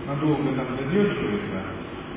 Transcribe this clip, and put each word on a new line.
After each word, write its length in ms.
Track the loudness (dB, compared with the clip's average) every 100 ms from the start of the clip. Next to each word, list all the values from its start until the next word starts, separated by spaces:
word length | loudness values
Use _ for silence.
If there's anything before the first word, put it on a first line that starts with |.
| -4
надолго 480 | 0 2 4 2 0
там 220 | -2 -2
задерживается. 840 | 2 4 4 2 0 0 -2 -4 -6 -8 -8 -10 -10